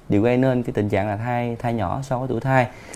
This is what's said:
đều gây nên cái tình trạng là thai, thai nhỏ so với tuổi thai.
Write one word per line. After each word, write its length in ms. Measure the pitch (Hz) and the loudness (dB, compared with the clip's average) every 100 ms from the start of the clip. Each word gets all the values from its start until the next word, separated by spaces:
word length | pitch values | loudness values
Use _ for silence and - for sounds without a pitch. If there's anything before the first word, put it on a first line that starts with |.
| - | 0
đều 120 | 101 | 2
gây 160 | 117 123 | 4 4
nên 260 | 131 123 | 4 2
cái 100 | 117 | 0
tình 160 | - 104 | -2 0
trạng 180 | 101 104 | 0 0
là 100 | 104 | -2
thai, 380 | 120 120 120 113 | -2 -2 -4 -4
thai 140 | 123 | -4
nhỏ 260 | 117 92 110 | -2 -2 -4
so 160 | 135 123 | -4 -4
với 80 | 127 | -2
tuổi 120 | 117 | -2
thai. 280 | 131 131 120 - - | 2 2 2 -2 -14